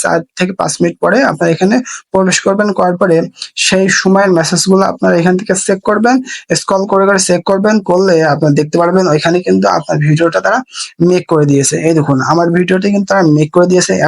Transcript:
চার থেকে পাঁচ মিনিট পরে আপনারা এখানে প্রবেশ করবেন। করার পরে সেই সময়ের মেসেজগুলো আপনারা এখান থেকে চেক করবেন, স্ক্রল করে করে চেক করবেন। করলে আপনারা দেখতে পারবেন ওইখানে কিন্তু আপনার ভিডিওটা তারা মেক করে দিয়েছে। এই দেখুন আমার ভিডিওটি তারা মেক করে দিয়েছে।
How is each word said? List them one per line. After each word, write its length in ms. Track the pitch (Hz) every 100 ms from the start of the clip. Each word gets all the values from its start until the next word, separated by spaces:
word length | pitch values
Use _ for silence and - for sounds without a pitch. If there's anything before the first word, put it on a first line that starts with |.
চার 160 | - 170 170 -
থেকে 160 | 185
পাঁচ 200 | 185 165 -
মিনিট 160 | 170 -
পরে 160 | 170 220 262
আপনারা 200 | 156 170
এখানে 220 | 165 185 254 254 - _
প্রবেশ 280 | 190 190 -
করবেন। 280 | 202 196 208
করার 240 | 196 180 180
পরে 200 | 196 165 - - - - -
সেই 200 | 190 190 -
সময়ের 320 | 190 196 196 170
মেসেজগুলো 440 | 156 170 185 190 190
আপনারা 220 | - 185 175
এখান 140 | 175 185
থেকে 140 | 202 185 -
চেক 120 | 190 -
করবেন, 280 | 208 233 254 254 - - 170
স্ক্রল 220 | - 196 196
করে 180 | 196 196
করে 120 | 196 -
চেক 140 | 175 175
করবেন। 300 | 196 214 214
করলে 340 | 185 180 190 165 160
আপনারা 200 | 143 151
দেখতে 220 | 143 151 165
পারবেন 260 | 170 185 185
ওইখানে 300 | 151 170 175 185
কিন্তু 200 | 190 196
আপনার 300 | 170 156 151
ভিডিওটা 420 | 151 151 165 185
তারা 180 | 190 233 254 - - - 175
মেক 160 | 180 -
করে 120 | 160 143
দিয়েছে। 240 | 139 139 160 160
এই 80 | 160
দেখুন 200 | 147 135 131
আমার 160 | 165 170 175
ভিডিওটি 300 | 180 185 202 202 196
তারা 160 | 196 165 151
মেক 120 | 151
করে 120 | 180 180
দিয়েছে। 240 | 180 170 -